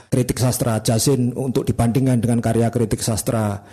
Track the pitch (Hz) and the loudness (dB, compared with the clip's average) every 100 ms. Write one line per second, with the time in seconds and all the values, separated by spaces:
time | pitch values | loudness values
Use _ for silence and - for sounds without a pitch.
0 | - 127 123 - 123 - 120 110 - 113 | -4 0 0 0 0 0 -2 0 0 2
1 | 143 131 123 120 135 - - 117 117 127 | 2 2 0 -2 -4 -2 -2 0 0 2
2 | 131 123 110 117 113 113 117 117 110 117 | 2 2 2 0 0 2 2 0 -2 -2
3 | - 107 - 117 104 101 - | -2 -2 -2 -2 -2 -4 -10